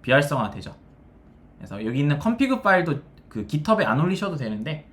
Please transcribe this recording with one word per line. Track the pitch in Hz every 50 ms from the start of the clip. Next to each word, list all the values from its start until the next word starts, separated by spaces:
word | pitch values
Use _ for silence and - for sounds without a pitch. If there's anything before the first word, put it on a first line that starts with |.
| -
비활성화되죠. | 123 131 139 147 - 147 131 110 95 - 92 - - - - - - - - - - - - - - - - - - -
그래서 | - - - 98 101 110
여기 | 113 123 135
있는 | 143 147 147
컨피그 | 147 - 220 233 233 277 262 262 -
파일도 | - 202 190 180 165 165 143 139 - - - - -
그 | - - 110 107
깃허브에 | - - 151 147 220 220 214 165
안 | 107 113 139
올리셔도 | 160 180 190 185 208 196 170
되는데 | 139 120 110 107 104 110 151 156 151 - -